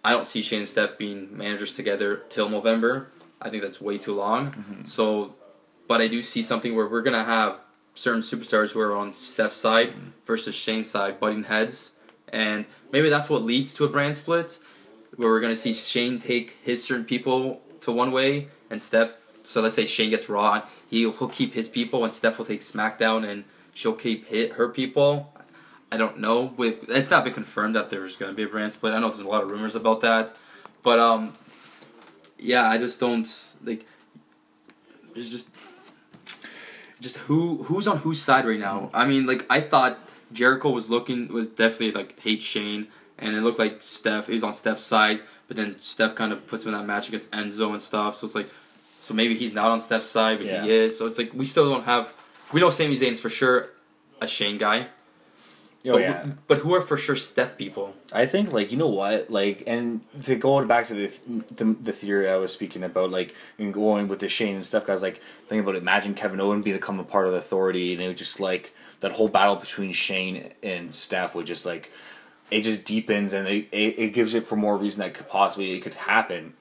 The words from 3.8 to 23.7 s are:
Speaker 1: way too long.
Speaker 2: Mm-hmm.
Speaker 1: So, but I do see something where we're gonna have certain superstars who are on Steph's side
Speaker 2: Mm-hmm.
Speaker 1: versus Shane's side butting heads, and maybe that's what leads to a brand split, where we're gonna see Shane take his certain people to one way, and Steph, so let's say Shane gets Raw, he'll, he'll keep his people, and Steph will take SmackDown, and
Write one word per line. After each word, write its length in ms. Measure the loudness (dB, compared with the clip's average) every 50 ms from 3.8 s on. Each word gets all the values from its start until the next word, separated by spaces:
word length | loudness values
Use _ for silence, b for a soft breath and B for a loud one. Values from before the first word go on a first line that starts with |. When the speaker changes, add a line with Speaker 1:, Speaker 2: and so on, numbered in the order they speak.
Speaker 1:
way 160 | -6 -6 -6 -4
too 160 | -4 -4 -4
long. 380 | -2 0 0 0 0 -2 -4
Speaker 2:
Mm-hmm. 320 | -8 -12 -14 -14 -14 -16 -14
Speaker 1:
So, 480 | -10 0 0 2 2 2 0 -2 -6 -10 _ -20 -20 -20 _ _ _ _ _ _ 0
but 120 | 2 4
I 80 | 4 2
do 140 | 0 -2
see 200 | -4 -2 -4 -4
something 320 | -2 -2 -2 -2 -2 -2 0
where 120 | 0 0
we're 160 | 0 -2 0
gonna 220 | 0 2 0 2 0
have 340 | 0 2 2 2 0 -2 -8 -16 _ _ _ _ _ _
certain 280 | -4 -2 0 0 0
superstars 480 | -2 -4 -8 -8 -4 2 2 2 2 2
who 100 | 0 0
are 160 | 0 0 0
on 160 | -2 -4 -6
Steph's 440 | -10 -14 -14 -8 -2 -2 -2 -2 -2
side 340 | 0 0 4 4 4 2 2
Speaker 2:
Mm-hmm. 180 | -2 -12 -16 -18 -20 _ _
Speaker 1:
versus 300 | -4 -4 -4 -4 -8 -8
Shane's 340 | -6 -4 -4 -4 -4 -4 -4
side 320 | -2 -2 -2 -2 -2 -2
butting 240 | -2 -2 -2 -2 -4
heads, 480 | -2 0 0 0 -2 -4 -12 -14 -16 b b b b b b _ -8
and 320 | -4 -2 -2 -2 -2 -4 -6 B B B B B
maybe 180 | 2 4 4 4
that's 180 | 4 2 2 0
what 140 | 0 0
leads 320 | 2 2 0 0 0 -2 -2
to 100 | -2 -2
a 40 | 0
brand 280 | 2 0 0 0 -2
split, 420 | -6 -2 0 0 0 0 -4 -12 -20 B B B B B B B B B B -6
where 120 | 0 4 4
we're 120 | 4 4
gonna 140 | 4 0 -2
see 200 | 0 -2 -2 -2
Shane 440 | -2 -4 -2 0 0 0 0 -2 -4
take 380 | -2 -2 -2 -2 -2 -6 -16 -10
his 200 | -4 -4 -4 -4
certain 220 | -2 -4 -4 -4 -2
people 560 | -2 -4 -2 0 0 0 2 0 -2 -6 -8 -14 -20 -20 -8
to 100 | -4 -2
one 180 | 0 2 0 2
way, 380 | 2 2 2 2 0 0 -4 B B B B B
and 100 | -10 -10
Steph, 380 | -6 2 4 4 4 4 0 -14 -20 -20 _ -20
so 180 | -18 -2 0 2
let's 140 | 2 2 2
say 100 | 2 0
Shane 240 | 0 2 0 2 2
gets 220 | 2 -2 -2 -2
Raw, 320 | -2 2 2 2 2 2 -2 B B B B B
he'll, 240 | 0 2 2 2
he'll 160 | 0 -4 -6 -6
keep 240 | -2 -2 -2 -2
his 160 | -2 -6 -6 -4
people, 360 | -4 -4 -2 0 0 0 0
and 80 | 0
Steph 260 | -2 0 0 0 0 0
will 80 | -6
take 140 | -6 -6 -6
SmackDown, 640 | -6 -10 -4 -2 -2 -2 0 0 2 2 2 0 -2 -4
and 160 | -8 -10 -12 b b b b b